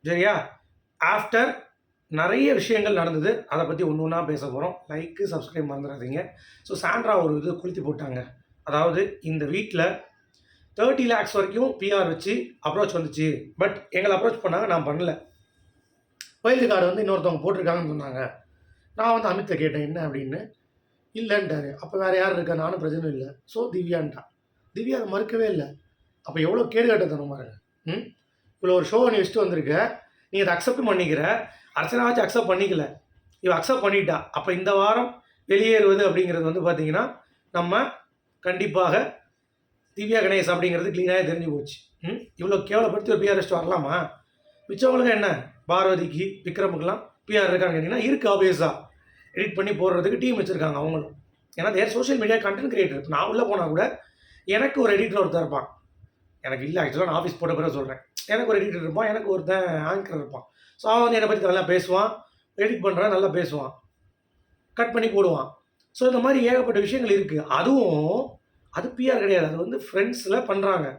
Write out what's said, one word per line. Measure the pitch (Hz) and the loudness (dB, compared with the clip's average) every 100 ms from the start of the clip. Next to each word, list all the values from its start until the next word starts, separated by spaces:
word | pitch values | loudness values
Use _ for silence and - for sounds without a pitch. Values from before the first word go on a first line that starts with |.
சரியா? | 151 175 196 180 - - _ _ _ _ 160 | -2 2 2 2 -4 -16 _ _ _ _ 0
After | 208 - 226 262 - - _ _ _ _ | 0 0 2 2 -2 -16 _ _ _ _
நிறைய | 156 175 240 277 | -2 0 4 4
விஷயங்கள் | 247 - 220 208 | 2 2 0 2
நடந்தது, | 190 165 156 170 233 - | 0 0 0 0 -2 -2
அதை | 160 160 | -2 -2
பத்தி | 160 | -2
ஒண்ணு | 175 156 | -2 0
ஒண்ணா | 160 165 | -2 -2
பேச | 160 151 139 | -2 -4 -6
போறோம். | 127 175 180 - | -6 -6 -8 -10
லைக், | 151 165 - 196 | -10 -10 -6 -4
சப்ஸ்கிரைப் | 165 - 165 147 | -4 -6 -8 -6
மறந்துடாதீங்க. | 139 143 127 123 147 190 - - - | -8 -10 -10 -8 -8 -8 -16 -20 -20
So, | - 196 | -12 -6
சாண்ட்ரா | 170 220 - 196 | -4 -2 2 2
ஒரு | 160 151 | 2 0
இது | 156 - | -4 -6
கொளுத்தி | 180 180 | -8 -6
போட்டாங்க. | 143 139 143 127 120 - _ _ | -6 -6 -8 -10 -12 -20 _ _
அதாவது | - 147 170 165 202 - | -4 0 2 2 -2 -4
இந்த | 160 156 143 | -6 -4 -4
வீட்ல | 185 214 175 175 170 - _ _ _ _ _ _ - | -4 -4 -2 0 -2 -14 _ _ _ _ _ _ 0
தேர்ட்டி | 240 277 240 | 2 4 2
லேக்ஸ் | 226 202 | 2 0
வரைக்கும் | 202 196 214 262 - | 0 0 0 -2 0
பி | 196 | 0
ஆர் | 202 175 | 2 2
வச்சு | 165 196 240 240 - 151 | -2 -4 -4 -4 -6 -4
அப்ரோச் | 165 196 170 | 0 0 0
வந்துச்சு. | 156 143 156 135 - - | -4 -2 -2 -2 -10 -2
But | 190 - - | -2 -2 -6
எங்களை | 180 202 190 | -2 2 2
அப்ரோச் | 226 220 | 0 0
பண்ணாங்க, | 185 170 214 | -2 -2 0
நான் | 165 139 | 0 0
பண்ணல. | 151 175 156 - _ _ _ _ _ _ _ _ _ - _ | -2 -2 -4 -12 _ _ _ _ _ _ _ _ _ -20 _
வைல்டு | 226 254 247 | 2 4 4
கார்டு | 196 175 | 4 4
வந்து | 196 | 2
இன்னொருத்தவங்க | 196 190 170 160 | 0 0 0 0
போட்டிருக்காங்கன்னு | 160 190 170 175 160 | -2 0 0 -2 -2
சொன்னாங்க. | 151 139 131 131 - _ _ _ _ _ - | -6 -8 -8 -8 -10 _ _ _ _ _ -2
நான் | 226 226 | 0 2
வந்து | 220 | 0
அமித்தை | 190 - 160 | -2 -4 -2
கேட்டேன் | 156 151 | -2 -2
என்ன | 147 170 156 | -6 -6 -6
அப்படின்னு. | 139 131 143 - _ _ _ _ _ _ 220 | -6 -8 -10 -12 _ _ _ _ _ _ -8
இல்லைன்ட்டாரு. | 226 202 180 151 139 | -2 0 0 -6 -6
அப்ப | - 165 190 | -12 -8 -2
வேற | 190 185 | 2 2
யார் | 190 | 2
இருக்கா? | 175 165 | 0 -2
நானும் | 165 160 185 | -2 -2 -4
பிரச்சனை | 156 160 160 | -4 -4 -4
இல்ல. | 139 131 - _ | -6 -10 -14 _
So, | 226 240 | -6 -4
திவ்யான்ட்டா. | 180 170 170 151 123 - _ _ _ _ - | -4 -2 -2 -4 -10 -20 _ _ _ _ -8
திவ்யா | 233 262 | -4 -2
அதை | 220 | -2
மறுக்கவே | 196 214 226 214 | -4 -2 0 0
இல்ல. | 175 139 - _ _ _ _ | 0 -6 -12 _ _ _ _
அப்ப | - 160 | -10 -2
எவ்வளவு | 156 226 233 | 0 2 2
கேடுகட்டத்தனம் | 220 233 208 170 147 143 | 2 4 4 2 -2 -8
பாருங்க. | 135 113 107 _ _ | -10 -14 -20 _ _
ம்? | 160 196 247 _ _ _ _ _ | -8 -8 -8 _ _ _ _ _
இவ்வளவு | 185 180 | 2 2
ஒரு | 156 | 4
ஷோ | 220 247 | 4 4
நீ | 214 | 4
வச்சுட்டு | 180 226 | 0 0
வந்திருக்க, | 185 165 151 160 233 - _ _ _ | 0 0 0 0 0 -4 _ _ _
நீ | 196 | 0
அதை | 190 | 2
அக்செப்ட் | 175 - 247 233 | 2 0 0 0
பண்ணிக்கிற. | 185 170 151 165 220 - - _ - | 2 2 0 0 -2 -4 -16 _ -6
அர்ச்சனா | 156 240 240 | -2 0 2
வச்சு | 240 | 2
அக்செப்ட் | 190 240 185 | 2 0 0
பண்ணிக்கல, | 185 196 170 139 - _ _ _ _ | 0 2 0 -4 -10 _ _ _ _
இவ | 185 180 | 0 0
அக்செப்ட் | - 262 | 2 0
பண்ணிட்டா. | 202 196 175 151 - | 2 2 0 -2 -4
அப்ப | 147 - | -6 -4
இந்த | 180 190 | -2 2
வாரம் | 196 202 226 247 - _ _ - | 4 4 2 0 -8 _ _ 0
வெளியேறுவது | 196 220 220 202 196 196 | 2 6 6 6 6 4
அப்படிங்கிறது | 165 180 170 160 | 2 0 0 0
வந்து | 175 | 0
பாத்தீங்கன்னா, | 170 160 156 170 262 - _ _ _ | 0 0 0 0 -2 -8 _ _ _
நம்ம | 175 175 208 262 - _ _ _ _ | -4 0 0 -2 -6 _ _ _ _
கண்டிப்பாக | 180 185 202 165 175 190 - - _ _ _ _ _ _ _ - | -6 -2 -2 2 2 2 0 -10 _ _ _ _ _ _ _ -10
திவ்யா | 208 220 | 0 2
கணேஷ் | 190 190 175 | 4 2 2
அப்படிங்கிறது | 175 175 170 196 | 0 0 0 -2
கிளீனாவே | 170 180 185 | -2 0 2
தெரிஞ்சு | 160 170 165 | 0 -2 -4
போச்சு. | 143 147 - _ _ | -6 -8 -16 _ _
ம்? | 170 226 - - | -10 -10 -12 -8
இவ்வளவு | 175 196 - | -2 -2 0
கேவலப்படுத்தி | 214 226 202 208 | 0 2 0 0
ஒரு | 214 | 2
பி | 202 | 2
ஆர் | 196 | 0
வச்சுட்டு | - 175 | 0 -2
வரலாமா? | 170 180 139 175 160 - _ _ _ _ - | 0 -2 0 -2 -4 -10 _ _ _ _ -14
மிச்சவங்களுக்கு | 196 254 254 247 | 0 2 4 4
என்ன? | 208 202 139 - _ - | 4 0 -2 -8 _ 0
பார்வதிக்கு, | 180 190 180 170 151 190 196 | 2 4 2 0 -4 -6 -6
விக்ரமுக்கெல்லாம் | 175 151 190 165 170 220 - _ - | -10 -2 -2 0 -4 -4 -10 _ 0
பி | 214 | 2
ஆர் | 190 | 4
இருக்கான்னு | 180 185 160 | 2 2 0
கேட்டீங்கன்னா, | 160 240 | -2 -2
இருக்கு | 226 285 214 | 0 2 2
ஆப்வியஸா. | 196 190 147 160 - - _ _ _ _ - | 4 4 4 0 -2 -14 _ _ _ _ -6
எடிட் | 214 190 | -4 -2
பண்ணி | 196 | -4
போடுறதுக்கு | 151 185 175 180 240 | 0 0 2 0 0
டீம் | 254 220 | 0 0
வச்சிருக்காங்க | 175 170 156 | -2 -2 -2
அவங்களும். | 143 156 160 147 - _ _ _ - | -2 -4 -4 -6 -16 _ _ _ -2
ஏன்னா, | 190 | 0
they | 196 214 | 2 0
are | |
social | 220 254 269 | 0 0 0
media | 214 226 | 2 2
content | 202 202 269 | 2 -2 -2
creator. | 220 180 139 160 | 0 0 -2 -4
நான் | 147 202 | -2 0
உள்ள | 220 | 0
போனா | 220 202 160 | 0 0 0
கூட | 160 233 - - _ _ - - | 0 0 -4 -18 _ _ -18 -2
எனக்கு | 208 269 277 | 0 0 2
ஒரு | 233 196 | 4 4
எடிட்டர் | 180 202 | 2 0
ஒருத்தன் | 175 165 | 2 0
இருப்பான். | 156 139 - - _ _ - _ _ _ | -2 -4 -6 -18 _ _ -20 _ _ _
எனக்கு | 135 131 143 | -8 -6 -4
இல்ல, | 175 | -2
actually | 143 139 180 | -2 0 0
நான் | 160 | 0
ஆஃபீஸ் | 175 - | -2 -4
போட்ட | 170 151 | -4 -2
பிறகு | 156 | -2
சொல்றேன். | 143 131 131 _ - - | -4 -8 -10 _ -14 -2
எனக்கு | 220 226 | -2 2
ஒரு | 202 | 2
எடிட்டர் | 202 175 | 0 -4
இருப்பான், | 160 160 220 | -4 -2 -2
எனக்கு | 220 202 | -2 -2
ஒருத்தன் | 185 160 190 180 156 156 | -2 0 0 0 -2 -2
ஆங்கர் | 196 190 160 | -4 -4 -8
இருப்பான். | 131 131 - _ _ _ | -8 -14 -18 _ _ _
So, | 220 | 2
அவன் | 226 | 4
வந்து | 233 226 | 4 4
என்னை | 214 | 2
பத்தி | 214 196 | 2 2
நல்லா | 185 180 | 2 4
பேசுவான், | 180 180 185 220 - - _ _ - | 2 4 2 2 -2 -16 _ _ -2
எடிட் | 214 226 | -2 0
பண்றான், | 190 175 208 | 0 2 2
நல்லா | 190 190 | 4 2
பேசுவான், | 160 160 147 131 - _ _ _ _ _ _ _ _ _ | 0 -2 -6 -8 -14 _ _ _ _ _ _ _ _ _
கட் | - 233 | -2 0
பண்ணி | 226 220 | 2 2
போடுவான். | 208 180 151 131 - _ _ _ | 4 4 2 -4 -10 _ _ _
So, | - 254 | 0 2
இந்த | 247 | 4
மாதிரி | 254 269 240 | 4 4 4
ஏகப்பட்ட | 254 233 202 | 4 2 2
விஷயங்கள் | 202 262 233 196 | 0 0 2 2
இருக்கு. | 185 156 | 2 -4
அதுவும் | 151 135 247 269 196 151 151 214 269 - _ _ _ | 0 0 4 4 4 2 0 -2 -4 -12 _ _ _
அது | - - | -8 -8
பி | - 254 | -2 0
ஆர் | 240 | 2
கிடையாது, | 196 185 156 | 4 4 2
அது | 160 | -2
வந்து | 196 247 | -4 -6
ஃப்ரெண்ட்ஸ்ல | - 185 220 247 190 233 240 | -4 0 0 -2 -2 -2 0
பண்றாங்க | 196 196 180 143 | 0 2 0 -2